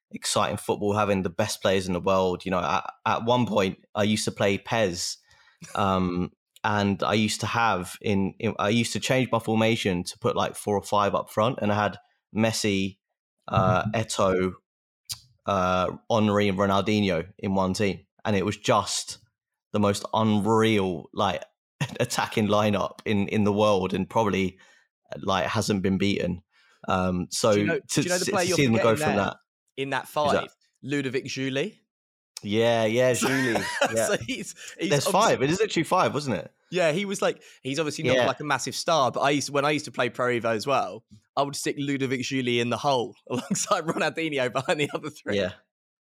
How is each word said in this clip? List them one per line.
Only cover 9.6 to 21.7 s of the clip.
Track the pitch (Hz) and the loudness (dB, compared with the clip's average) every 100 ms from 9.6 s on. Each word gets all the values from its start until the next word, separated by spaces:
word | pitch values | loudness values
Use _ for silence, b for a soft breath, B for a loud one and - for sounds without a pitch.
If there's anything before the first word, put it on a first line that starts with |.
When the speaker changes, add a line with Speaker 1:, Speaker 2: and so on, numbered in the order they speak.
| 110 113 104 90 87 | 4 2 0 0 -4
Speaker 1:
to | - | -4
put, | 117 - | -2 0
like, | 95 - | -2 -4
four | - 101 | -2 -2
or | |
five | - 104 101 | 0 0 2
up | 90 - | 0 -2
front, | - 110 - | 0 0 0
and | 104 | 0
I | 104 | 2
had | 104 - b b _ | 0 -2 b b _
Messi, | 101 113 110 107 98 95 - _ _ _ _ - | -2 0 0 0 0 -2 -6 _ _ _ _ -4
uh, | 95 92 92 104 | 2 2 2 0
Eto'o, | 110 107 - 98 92 92 92 _ _ _ _ - - _ _ - | -2 -2 0 2 2 0 -4 _ _ _ _ -16 -16 _ _ -2
uh, | 98 92 92 90 - - | 0 2 2 0 -4 -2
Henry | 113 107 101 104 | 2 4 4 2
and | 95 | 2
Ronaldinho | 98 98 101 107 101 82 85 - | 2 2 2 2 2 0 -4 -8
in | 101 95 | -2 0
one | 92 | 0
team, | 92 101 87 - _ | 0 0 -2 -10 _
and | - 98 | -2 0
it | 104 | 0
was | 101 | -2
just | - 110 101 - - - _ _ _ _ _ | 2 2 2 -4 -8 -14 _ _ _ _ _
the | 107 | 0
most | 104 101 - | 2 0 -2
unreal, | 110 110 107 101 110 110 107 95 82 - | 0 2 2 2 4 4 2 0 -4 -8
like, | - 101 82 - _ _ | -2 -2 -2 -10 _ _